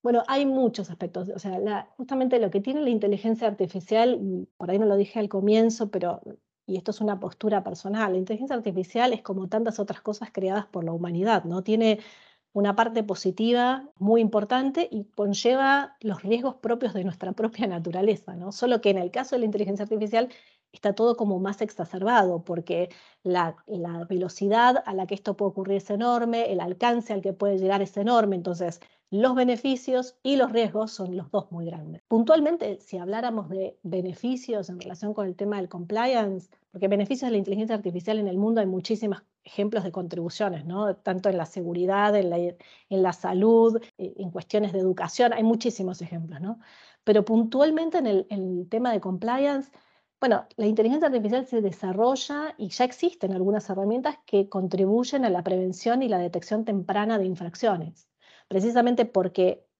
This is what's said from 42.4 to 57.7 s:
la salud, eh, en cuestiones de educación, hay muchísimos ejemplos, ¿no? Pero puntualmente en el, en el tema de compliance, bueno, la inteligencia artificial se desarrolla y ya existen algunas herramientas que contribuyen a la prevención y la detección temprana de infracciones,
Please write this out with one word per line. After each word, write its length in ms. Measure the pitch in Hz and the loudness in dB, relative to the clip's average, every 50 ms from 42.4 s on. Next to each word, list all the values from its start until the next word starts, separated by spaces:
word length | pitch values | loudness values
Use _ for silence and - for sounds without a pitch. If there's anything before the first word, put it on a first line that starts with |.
| 175 175 175 _ - - - _ _ _ 190 190 185 | 0 -2 -4 _ -20 -20 -20 _ _ _ 2 2 2
la 100 | 180 170 | 2 2
salud, 640 | - - 185 185 185 202 226 226 226 226 226 220 226 226 - _ - | -2 -4 -2 2 4 6 8 8 8 8 6 4 2 -4 -6 _ -10
eh, 160 | 190 - - | -10 -10 -8
en 140 | - 196 175 | -10 -10 -8
cuestiones 420 | 170 - - _ - 208 208 202 175 | -8 -10 -8 _ 0 0 0 2 0
de 60 | 196 | 0
educación, 520 | 185 185 180 185 175 170 - - 247 233 233 | 2 2 0 0 -2 -4 2 4 4 4 4
hay 100 | 226 220 | 4 4
muchísimos 580 | 220 233 226 - 240 226 - 190 180 180 - | 4 2 2 0 -4 -2 -2 -6 -6 -6 -8
ejemplos, 400 | 175 - 170 165 165 156 156 143 | -10 -10 -8 -10 -10 -10 -10 -10
¿no? 160 | 175 202 226 - - - - - - - _ _ _ | -10 -10 -10 -12 -14 -20 -20 -20 -20 -20 _ _ _
Pero 200 | - 226 214 202 | 4 4 4 4
puntualmente 760 | - 226 226 233 226 226 262 285 311 311 311 330 330 330 349 | 4 4 4 4 2 4 4 4 4 4 0 0 0 0 0
en 80 | 277 | 2
el, 180 | 226 202 240 190 - | 2 2 2 0 0
en 300 | 208 196 190 185 180 175 | -6 -6 -4 -2 -4 -4
el 60 | 180 | -4
tema 240 | 170 226 226 247 247 | -2 -2 0 0 0
de 80 | 226 196 | 0 0
compliance, 720 | - 190 185 170 196 226 247 269 277 285 285 269 277 _ _ - _ _ _ _ _ _ _ _ | -2 -2 -4 -4 -2 -2 0 0 0 0 0 -2 -6 _ _ -20 _ _ _ _ _ _ _ _
bueno, 280 | - 247 214 - - _ - | 2 2 2 2 0 _ -6
la 100 | - 214 | 0 0
inteligencia 440 | 208 220 226 220 226 269 311 330 294 | 2 4 4 4 4 4 4 2 2
artificial 360 | 262 233 208 208 233 262 254 | 2 2 0 0 0 -2 -2
se 160 | 262 247 226 | 0 -2 0
desarrolla 960 | 208 196 165 - - 190 185 196 233 247 269 262 - - 285 294 302 311 - | 0 0 -4 -4 -6 -4 0 2 2 2 2 0 -4 -6 -6 -6 -6 -8 -8
y 120 | - 220 180 | -8 -10 -8
ya 160 | - - 247 | 0 0 0
existen 480 | 254 254 - - 349 - - - 190 190 | 0 0 -2 -2 -2 -2 -2 -4 -4 -2
algunas 360 | 185 185 196 208 214 208 - | 0 0 2 0 0 -2 -4
herramientas 460 | 190 190 196 208 226 254 254 302 285 - _ | -4 -2 0 0 -2 0 -2 -4 -6 -6 _
que 240 | - - 196 196 196 | 0 2 2 2 2
contribuyen 760 | - 196 185 180 185 185 196 190 214 233 247 254 285 277 254 | -2 -4 -2 -2 0 0 2 4 4 2 2 0 0 0 2
a 40 | 220 | 2
la 140 | 180 175 170 | 0 0 0
prevención 580 | 180 185 185 185 185 180 - - 226 233 254 | 0 0 0 0 -2 -4 -2 -2 0 0 2
y 60 | 269 | 2
la 100 | 233 202 | 0 0
detección 460 | 180 175 170 175 175 - - 214 214 226 | 0 -2 -2 -4 -6 -4 -2 -4 -4 -2
temprana 560 | 226 202 196 175 - 185 202 208 220 226 208 | -2 -2 -2 -2 -2 -2 -2 0 0 0 0
de 60 | 190 | 0
infracciones, 840 | 185 185 165 180 170 170 - - 226 | -2 -4 -4 -8 -10 -6 0 0 0